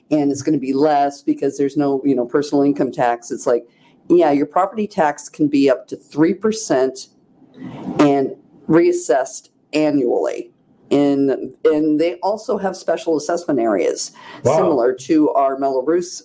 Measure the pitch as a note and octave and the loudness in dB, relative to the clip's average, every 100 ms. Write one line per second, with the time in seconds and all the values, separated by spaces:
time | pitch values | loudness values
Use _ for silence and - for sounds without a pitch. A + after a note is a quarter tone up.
0 | - D3+ C#3+ C#3 D#3 D3+ C3 C3+ D#3 D3 | -4 -2 0 -2 -2 -2 0 0 2 2
1 | C#3+ C#3+ - D3 C#3 C#3 C#3 D3 C#3+ C3+ | 0 -2 -4 -2 -2 -2 -2 0 0 0
2 | C#3 B2+ A#2+ D3 C#3+ C#3+ C#3+ C#3+ C3+ B2 | 0 0 0 -2 0 2 2 2 -2 0
3 | A#2+ A#2+ - A#2 - A#2+ - _ _ _ | -2 -2 -6 -6 0 0 -2 _ _ _
4 | - F3 D#3 C#3+ D3 F3+ F#3+ A3 G#3 - | 2 4 4 2 0 0 -2 -2 -6 0
5 | D#3 C#3+ - - D3 C#3+ C#3 A#2+ - - | 0 -2 -10 -2 0 2 2 2 -4 -16
6 | - C#3+ E3 G3 A3 G#3+ - C3+ C3 - | -10 0 0 2 -2 -2 -2 0 0 -4
7 | - _ _ _ _ - - - - - | -16 _ _ _ _ -18 -16 -14 -8 2
8 | D3 C#3 C3 - _ - - D#3+ F3 F3 | 2 4 0 -6 _ -14 0 4 4 2
9 | - D#3+ - - - _ _ D3+ D3+ C#3+ | 0 0 -2 -8 -16 _ _ 0 0 2
10 | A#2+ G2+ C#2+ - - _ _ _ - C#3+ | 0 0 -2 -6 -12 _ _ _ -2 2
11 | C#3+ C#3 C#3 B2+ - - D#3 D3+ D#3 D3+ | 2 2 0 -2 -6 -2 0 2 2 2
12 | E3 F3+ F#3 G#3+ - G3 F#3+ F#3 - E3+ | 0 -2 -4 -4 -4 -4 -4 -6 -4 -4
13 | E3+ D#3 D3+ E3+ - C3+ A#2 G2 C#2 - | -2 -2 -2 -6 -2 -2 0 0 0 -2
14 | - - - - B2+ D#3 - C#3 B2 B2+ | -6 -10 -20 -4 0 2 2 2 0 -2
15 | - D#3+ D3 C#3 C#3 C3+ C3+ C3 C3 F3 | 0 2 2 2 0 0 -2 -2 0 -2
16 | F3 - | -2 -12